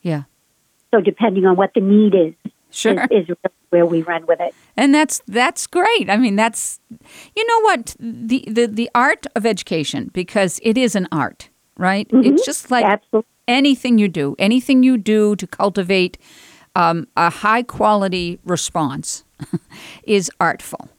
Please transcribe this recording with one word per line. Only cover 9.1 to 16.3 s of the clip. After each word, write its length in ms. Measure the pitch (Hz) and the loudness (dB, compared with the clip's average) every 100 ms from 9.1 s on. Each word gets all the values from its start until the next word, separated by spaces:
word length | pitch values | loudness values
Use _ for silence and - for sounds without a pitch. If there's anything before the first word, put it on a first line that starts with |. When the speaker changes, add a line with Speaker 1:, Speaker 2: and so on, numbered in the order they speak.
| 330 - 233 | 0 -4 -2
Speaker 1:
of 100 | 226 | -2
education, 640 | 202 - 165 147 - - | -2 -4 -4 -4 -6 -8
because 460 | - 180 208 190 - | -8 -4 -2 -2 0
it 140 | 226 220 | 0 2
is 180 | 247 196 | 2 0
an 120 | 175 | -2
art, 380 | 156 123 - - _ _ - | -2 -4 -6 -20 _ _ -4
right? 300 | 180 196 - | -2 -2 2
Speaker 2:
Mm-hmm. 240 | 247 247 | 4 4
Speaker 1:
It's 120 | 294 480 | 2 0
just 260 | - - | -6 -2
like 120 | 247 | 0
Speaker 2:
Absolutely. 460 | 214 208 _ 220 - _ - | 2 0 _ -4 -4 _ -2
Speaker 1:
anything 500 | 247 285 262 247 226 | 2 2 2 2 2
you 120 | 202 | 2
do, 260 | 165 143 - | 0 -6 -2
anything 440 | 196 247 247 262 | 0 0 2 4
you 140 | 254 254 | 4 2
do 400 | 202 214 208 208 | 2 2 2 0
to 100 | 185 | -6
cultivate, 720 | - 208 190 180 190 180 - _ | -4 -2 -2 0 0 0 -4 _